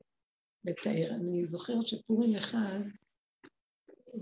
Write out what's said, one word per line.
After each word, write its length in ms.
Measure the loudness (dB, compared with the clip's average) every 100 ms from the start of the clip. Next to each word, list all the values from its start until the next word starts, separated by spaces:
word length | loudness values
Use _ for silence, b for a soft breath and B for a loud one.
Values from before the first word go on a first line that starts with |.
| -12 _ _ _ _ _
לתאר. 500 | -6 -4 0 2 2
אני 320 | 0 0 0 -2
זוכרת 400 | -4 -2 0 0
שפורים 500 | -4 0 4 4 4
אחד, 440 | 0 0 0 -2 -6 -10 _ _ _ _ -20 _ _ _ -20 -20 -12 -10